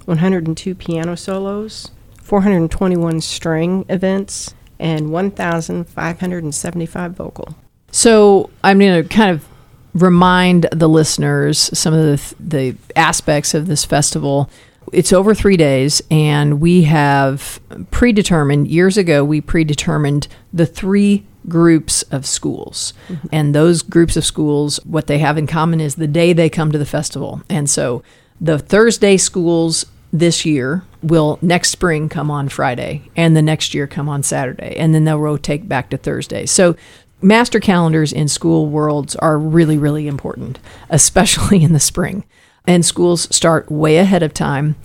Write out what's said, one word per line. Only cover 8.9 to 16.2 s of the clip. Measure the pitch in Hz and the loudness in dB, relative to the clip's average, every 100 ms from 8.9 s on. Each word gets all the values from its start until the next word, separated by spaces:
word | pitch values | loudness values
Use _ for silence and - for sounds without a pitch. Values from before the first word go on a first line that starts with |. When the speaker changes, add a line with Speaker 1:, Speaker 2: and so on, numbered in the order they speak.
| 175 | 4
Speaker 2:
kind | - 214 208 | 2 2 2
of | 156 - _ _ _ _ | 0 -6 _ _ _ _
remind | 160 185 175 180 180 180 175 160 | 2 4 6 4 4 4 4 2
the | 160 165 | 2 2
listeners | 160 156 - 147 143 143 151 - | 4 2 -2 -2 0 0 -2 -2
some | 151 - | -2 0
of | 160 | 2
the, | 156 143 | 2 0
th-, | - - | -4 -14
the | 170 151 131 - - - | -6 -4 -4 -6 -6 0
aspects | 160 160 - 147 - | 0 0 -2 -2 -2
of | 156 175 | -4 -2
this | 147 - | -4 -2
festival. | 147 147 160 143 139 139 - _ _ - | 0 0 -2 -2 -2 -2 -8 _ _ -4
It's | - - | 0 4
over | 185 202 | 4 4
three | 202 202 185 | 2 4 4
days, | 147 135 139 - - | 4 2 0 -2 0
and | 156 | 2